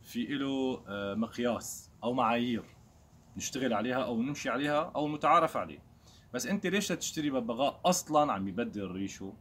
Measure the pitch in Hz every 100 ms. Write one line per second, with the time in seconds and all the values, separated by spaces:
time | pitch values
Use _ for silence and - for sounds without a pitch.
0 | - 120 120 139 139 135 131 123 - 101
1 | 101 101 113 - 120 104 - - - -
2 | 113 127 113 120 120 113 - - - -
3 | - - - - - 131 131 107 117 127
4 | 127 117 127 143 139 120 147 147 175 -
5 | 147 151 151 165 160 123 87 73 - -
6 | - - - 127 123 202 185 196 202 170
7 | - - 147 131 117 117 139 - 175 180
8 | - 151 147 98 98 95 117 101 95 92
9 | 98 - 95 107